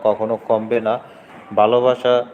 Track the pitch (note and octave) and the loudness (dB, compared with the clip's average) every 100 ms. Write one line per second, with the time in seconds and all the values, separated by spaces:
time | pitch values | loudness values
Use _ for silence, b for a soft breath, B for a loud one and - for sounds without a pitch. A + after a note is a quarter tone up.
0 | G#2+ G2+ A2 A2 - A2+ A2 A#2 A2 A#2+ | -2 0 -2 -4 -2 -2 -2 -2 -2 -4
1 | B B B B - G#2 G#2+ B2 B2 A#2+ | B B B B -6 0 2 2 2 0
2 | B2 B2 A#2+ | 0 0 -2